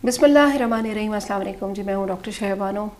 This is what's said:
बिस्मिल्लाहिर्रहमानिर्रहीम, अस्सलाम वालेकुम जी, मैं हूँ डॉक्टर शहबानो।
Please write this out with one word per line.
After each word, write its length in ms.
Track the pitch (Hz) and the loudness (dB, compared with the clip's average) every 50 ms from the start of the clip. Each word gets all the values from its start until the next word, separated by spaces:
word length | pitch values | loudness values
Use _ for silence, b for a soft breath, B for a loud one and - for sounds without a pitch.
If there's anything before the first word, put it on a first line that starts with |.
| - | 0
बिस्मिल्लाहिर्रहमानिर्रहीम, 1080 | 233 247 - - 294 285 294 285 285 277 277 247 233 226 220 226 220 214 214 214 214 214 | -2 0 4 6 6 8 8 6 6 4 2 0 0 0 -2 -2 -2 -4 -4 -4 -2 -2
अस्सलाम 220 | 208 202 - 208 196 | -4 -4 -4 -4 -4
वालेकुम 340 | 190 190 196 - 202 196 202 | -4 -6 -6 -6 -6 -6 -6
जी, 80 | 202 202 | -6 -4
मैं 120 | 196 196 | -4 -2
हूँ 120 | 196 196 190 | -2 -2 -4
डॉक्टर 220 | 185 185 - - | -4 -6 -8 -10
शहबानो। 520 | 208 - 220 202 196 196 202 196 202 208 208 214 208 - | -8 -6 -4 -4 -2 -2 -4 -4 -4 -4 -6 -8 -10 -14